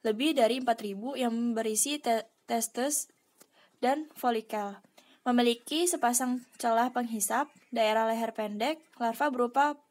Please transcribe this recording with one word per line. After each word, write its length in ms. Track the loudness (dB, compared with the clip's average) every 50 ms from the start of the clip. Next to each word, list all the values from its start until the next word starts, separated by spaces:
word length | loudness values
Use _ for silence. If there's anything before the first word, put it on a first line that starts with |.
lebih 320 | _ -2 -2 0 0 0 4
dari 240 | 4 4 4 2
empat 240 | 0 0 -2 -2 -2
ribu 400 | -2 -8 -8 -6 -8 -8 -4 -2
yang 320 | -2 -2 0 0 -2 0 0
berisi 480 | 0 -2 -2 0 0 0 0 -2 -4
te-, 240 | 0 0 0 0 0 -6 _ _ _ -4
testes 640 | -4 -2 -2 -4 _ -4 -2 -2 -2 -4 -6 _ _ _ _ _ _ _ -20 _ _ _ _ _ _ _ 0
dan 240 | 0 0 0 -2 -12 -12
folikel. 640 | -4 -2 0 0 0 -2 _ -6 -6 -6 -6 -10 -14 _ _ _ -20 _ _ -20 _ _ 0
Memiliki 560 | 2 4 4 4 2 0 _ -6 -2 0 0
sepasang 640 | 0 0 0 0 0 0 0 0 -2 -4 -6 -8 _ _
celah 320 | -4 -2 0 2 2 2 2 0
penghisap, 560 | -2 -4 -4 -4 -4 -4 -2 0 -2 -2 -4 _ _ _ _
daerah 400 | 0 2 2 4 4 2 2 2
leher 240 | 0 0 -2 -4 -4
pendek, 480 | -4 -6 -6 -4 -2 -2 -2 -2 -4 -8 _ -8
larva 320 | -4 -2 -2 0 0 0 0
berupa 360 | 2 0 0 0 2 2 2 2 0 -4 _ _